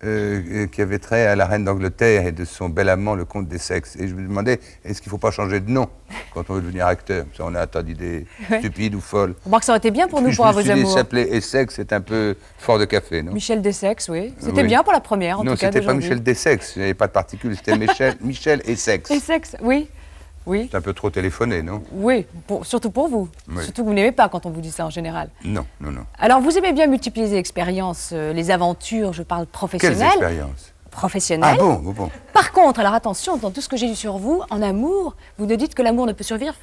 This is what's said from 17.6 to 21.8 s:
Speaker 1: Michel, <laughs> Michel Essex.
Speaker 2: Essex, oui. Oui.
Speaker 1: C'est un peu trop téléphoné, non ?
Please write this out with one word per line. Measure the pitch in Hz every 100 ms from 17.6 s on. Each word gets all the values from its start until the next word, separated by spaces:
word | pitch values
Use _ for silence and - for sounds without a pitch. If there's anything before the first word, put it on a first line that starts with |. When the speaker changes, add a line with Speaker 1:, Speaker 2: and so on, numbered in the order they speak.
| - 107
Speaker 1:
Michel, | - - 131 127
<laughs> |
Michel | 117 131 156 147
Essex. | 110 113 - 98 -
Speaker 2:
Essex, | 294 - 330 320 -
oui. | 226 269 302 - - - - - -
Oui. | 196 247
Speaker 1:
C'est | 98
un |
peu | 87
trop | 95 104
téléphoné, | 98 92 - 120 95
non ? | 80 104